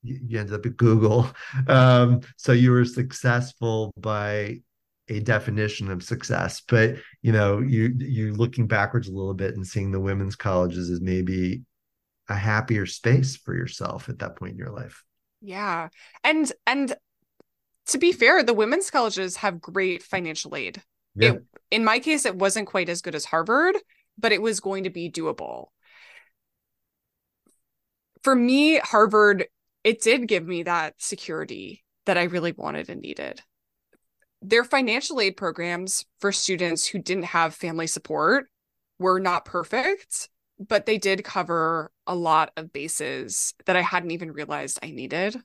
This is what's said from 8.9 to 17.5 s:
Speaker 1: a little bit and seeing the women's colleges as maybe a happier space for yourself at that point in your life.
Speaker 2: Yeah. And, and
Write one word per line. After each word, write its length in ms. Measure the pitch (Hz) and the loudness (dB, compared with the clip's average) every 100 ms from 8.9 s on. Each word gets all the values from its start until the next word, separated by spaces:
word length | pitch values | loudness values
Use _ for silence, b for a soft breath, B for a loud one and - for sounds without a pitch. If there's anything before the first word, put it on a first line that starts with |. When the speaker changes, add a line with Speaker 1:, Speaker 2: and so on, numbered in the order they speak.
| 120 92 | 0 -4
Speaker 1:
a 40 | |
little 220 | 95 95 | -6 -6
bit 200 | 95 95 | -4 -4
and 120 | 101 92 | -4 -6
seeing 240 | 104 98 | -4 -2
the 100 | 95 | -2
women's 360 | 95 98 98 - | -2 -2 -4 -4
colleges 540 | 101 92 90 87 87 | 0 2 0 -2 -4
as 100 | 87 | -4
maybe 600 | 92 92 92 92 90 123 - _ _ _ _ _ - | -2 -2 0 -2 -2 -4 -10 _ _ _ _ _ -8
a 60 | |
happier 520 | 101 104 107 131 107 95 | -4 0 0 0 -2 -2
space 500 | - 113 131 131 - | -2 2 2 2 -6
for 180 | - | -10
yourself 540 | 87 - - - - - | -8 -8 -8 -10 -10 -12
at 120 | - | -10
that 160 | - - | -12 -10
point 160 | 92 | -12
in 60 | 95 | -12
your 120 | - | -12
life. 340 | - - - _ _ _ _ | -12 -14 -18 _ _ _ _
Speaker 2:
Yeah. 460 | 202 185 208 170 160 B B B | -14 -8 -6 -6 -8 B B B
And, 280 | 277 311 294 - - | 2 2 0 -2 -2
and 280 | 262 269 - _ _ _ _ _ | 0 -2 -6 _ _ _ _ _